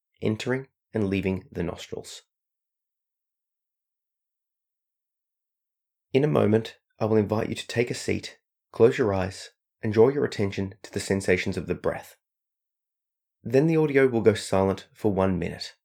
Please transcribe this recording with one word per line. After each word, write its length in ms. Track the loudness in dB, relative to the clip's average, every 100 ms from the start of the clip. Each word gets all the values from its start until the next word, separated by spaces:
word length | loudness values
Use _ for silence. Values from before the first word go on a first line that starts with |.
| _ -6
entering 460 | -4 -4 -4 -4 -6 _ _
and 160 | -2 0
leaving 360 | 0 0 -4 -6
the 120 | -6
nostrils. 580 | -6 -6 -12 -14 -14 -18 _ _ _ _ _ _ _ _ _ _ _ _ _ _ _ _ _ _ _ _ _ _ _ _ _ _ _ _ _ _ _ _ _ _ _ _ _ _ _
In 120 | 0
a 40 | 2
moment, 500 | 2 4 2 0 -14 _ -6
I 80 | 0
will 120 | 2
invite 320 | 2 0 -4
you 60 | -6
to 120 | -6
take 240 | -4 -2
a 20 |
seat, 440 | -4 -4 -4 -6 -20 _ _ _
close 260 | 4 4 4
your 160 | 0
eyes, 360 | 0 -4 -6 -18 _ _ _
and 80 | -2
draw 160 | 4 4
your 160 | 4
attention 520 | -4 -2 -4 -4 -8 -10
to 100 | -12
the 80 | -8
sensations 560 | -2 -2 2 0 0 -6
of 100 | -6
the 80 | -4
breath. 400 | -4 -6 -10 -20 _ _ _ _ _ _ _ _ _ _ _ _
Then 240 | 0 2 4
the 80 | 2
audio 300 | 2 4 2
will 140 | 4
go 120 | 4
silent 540 | 2 0 2 2 0 -6
for 180 | _ -2
one 260 | 2 2 2
minute. 380 | -4 -8 -12 -16